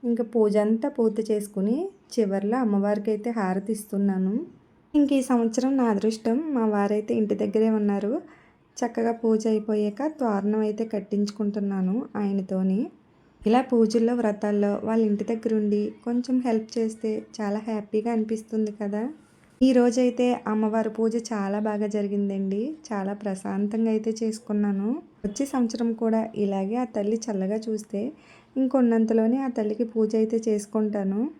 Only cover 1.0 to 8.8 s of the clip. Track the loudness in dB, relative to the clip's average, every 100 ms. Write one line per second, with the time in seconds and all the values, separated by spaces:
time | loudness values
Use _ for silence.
1 | 0 2 -2 -2 -2 -2 0 0 -4 -10
2 | _ -2 0 0 0 0 2 2 2 0
3 | 0 -2 -2 -2 -2 -2 -2 -6 -4 0
4 | 0 2 0 -2 -6 -14 _ _ _ 2
5 | 4 2 2 2 2 0 0 2 2 2
6 | 0 -2 -2 0 0 0 0 2 2 0
7 | 0 0 0 0 0 2 2 2 2 0
8 | -2 -4 -6 -20 _ _ _ -6